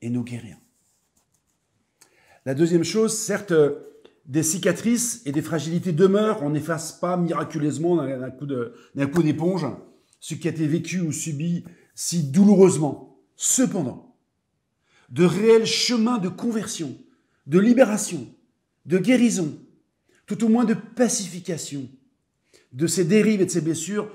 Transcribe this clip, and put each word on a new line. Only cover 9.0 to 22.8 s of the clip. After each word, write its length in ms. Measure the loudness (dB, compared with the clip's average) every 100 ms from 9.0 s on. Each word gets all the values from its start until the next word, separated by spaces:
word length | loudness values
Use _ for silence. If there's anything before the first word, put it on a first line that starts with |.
| 0
coup 160 | 2
d'éponge 440 | 0 0 -2 -2 -4 -8 -16 _ _ _
ce 140 | -14
qui 140 | -8 -6
a 20 |
été 160 | -4 -2
vécu 340 | -2 -2 -4
ou 120 | -4
subi 520 | -6 -8 -6 -4 -4 -8 -20 _
si 300 | -10 -4 -4
douloureusement. 920 | 0 4 6 8 6 6 -2 -4 -14 _ _ _
Cependant, 800 | -2 0 0 0 -6 -8 -18 _ _ _ _ _ _ _ _ _ _
de 160 | 2
réels 420 | 2 4 6 6 4
chemins 520 | -2 0 2 2 0
de 100 | -2
conversion, 680 | -4 -4 -4 -6 -8 -8 -10 -20 _ _ _ 2
de 120 | 4
libération, 680 | 6 6 4 2 -4 -8 -12 -18 _ _ _ _ -2
de 120 | 0
guérison, 600 | 2 4 4 0 -4 -6 -18 _ _ _ _ _ -12
tout 180 | -2
au 40 | 2
moins 160 | 4
de 100 | 2
pacification 1120 | 0 -4 0 0 0 -6 -10 -10 -10 -8 -12 -12 -18 _ _ _ _ _ _ _
de 140 | -4